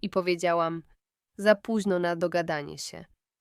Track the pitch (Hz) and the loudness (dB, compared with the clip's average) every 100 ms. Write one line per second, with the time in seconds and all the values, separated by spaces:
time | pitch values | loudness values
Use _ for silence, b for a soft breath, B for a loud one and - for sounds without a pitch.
0 | 208 196 180 175 175 170 165 165 - _ | -4 -2 0 0 2 2 0 -2 -10 _
1 | _ _ _ - 202 208 - 220 196 180 | _ _ _ 0 2 2 2 0 2 2
2 | 175 170 175 170 165 156 143 156 - - | 0 0 0 0 -2 -4 -6 -10 -12 -14
3 | - _ _ _ | -18 _ _ _